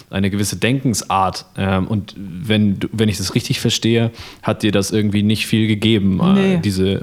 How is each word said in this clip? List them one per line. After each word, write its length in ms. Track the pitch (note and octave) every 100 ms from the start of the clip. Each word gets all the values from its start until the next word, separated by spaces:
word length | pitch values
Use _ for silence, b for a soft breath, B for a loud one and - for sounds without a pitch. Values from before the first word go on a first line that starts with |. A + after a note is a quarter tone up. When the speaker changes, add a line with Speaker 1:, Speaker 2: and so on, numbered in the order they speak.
| B
Speaker 1:
eine 200 | G2 G2
gewisse 260 | G2+ G2+ F2+
Denkensart. 880 | G#2+ C3+ C3+ G2+ - F#2+ F#2 - - -
Ähm, 300 | F#2+ F#2+ F#2
und 260 | G#2+ - -
wenn 640 | G2 F2+ - G#2+ G#2 F#2
du, 80 | -
wenn 160 | A2 G#2+
ich 80 | F#2+
das 180 | F#2 A#2
richtig 240 | - -
verstehe, 520 | A#2+ - A#2 A#2 A#2 - B B
hat 220 | - G#2
dir 80 | G#2+
das 200 | G2 G2
irgendwie 320 | G#2+ G#2 G#2
nicht 220 | G#2 G#2+ -
viel 220 | A2 A2
gegeben, 540 | G#2+ G#2+ A2 F#2+ F2+
äh, 80 | B2+
Speaker 2:
Nee. 280 | G3 F#3+ F3+
Speaker 1:
diese, 380 | G#2 F#2+ F#2+ F#2+